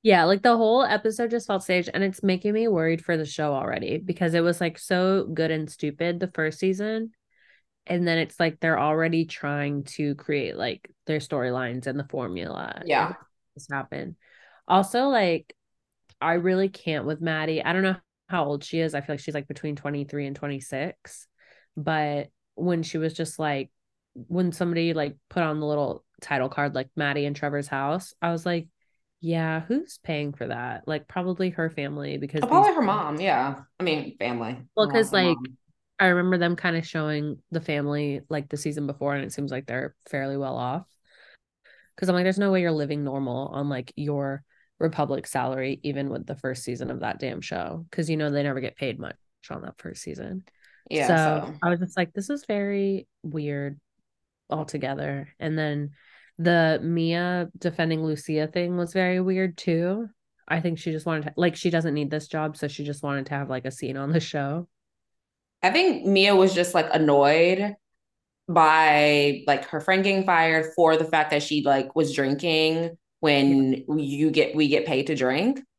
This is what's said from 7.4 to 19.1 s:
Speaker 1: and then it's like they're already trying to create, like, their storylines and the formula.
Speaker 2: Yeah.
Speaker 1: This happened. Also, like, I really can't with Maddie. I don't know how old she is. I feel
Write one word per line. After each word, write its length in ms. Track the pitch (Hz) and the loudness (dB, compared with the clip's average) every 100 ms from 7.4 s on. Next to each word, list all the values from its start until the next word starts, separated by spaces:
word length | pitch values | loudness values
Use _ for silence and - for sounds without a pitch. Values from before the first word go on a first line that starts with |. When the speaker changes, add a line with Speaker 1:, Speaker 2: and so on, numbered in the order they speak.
| _ _ _ _ - | _ _ _ _ -4
Speaker 1:
and 220 | 175 170 | 0 2
then 80 | 165 | 2
it's 240 | 156 - | 0 0
like 180 | 165 156 | 0 2
they're 220 | 165 151 | 0 2
already 460 | 147 156 165 165 165 | 2 2 2 0 -2
trying 580 | - 143 143 143 143 | -4 -4 -2 -2 -4
to 300 | 139 - 147 | -8 -4 -4
create, 420 | 143 - 147 110 - | -4 -4 -2 -2 -4
like, 340 | 120 - - _ | -6 -6 -14 _
their 140 | - 156 | -4 -4
storylines 680 | 147 143 123 123 127 127 131 | -2 -4 -2 -2 -4 -6 -6
and 140 | 135 | -6
the 80 | 139 | -6
formula. 760 | 147 117 90 85 - - - 170 | -6 -6 -6 -6 -8 -8 -10 0
Speaker 2:
Yeah. 260 | 135 170 - - _ _ | 0 0 -6 -18 _ _
Speaker 1:
This 140 | 147 - | -20 -10
happened. 460 | 139 - 139 - 170 _ _ - _ - | -8 -8 -10 -12 -14 _ _ -20 _ 2
Also, 420 | 185 196 240 277 | 4 4 0 2
like, 460 | 247 185 165 - - _ _ _ _ _ _ | 2 2 0 -4 -20 _ _ _ _ _ _
I 120 | 156 | 0
really 360 | 175 175 185 196 | 2 2 2 0
can't 340 | 196 - 151 | -2 -4 -4
with 160 | 120 156 | -4 -4
Maddie. 420 | 165 156 156 156 | -2 -2 -2 -2
I 120 | - | 0
don't 80 | 180 | 0
know 140 | 190 185 _ _ _ | 0 -2 _ _ _
how 160 | 175 147 | -2 -2
old 180 | 143 | -4
she 160 | - 165 | -4 -2
is. 140 | 160 | -2
I 80 | 147 | -4
feel 120 | 139 | -6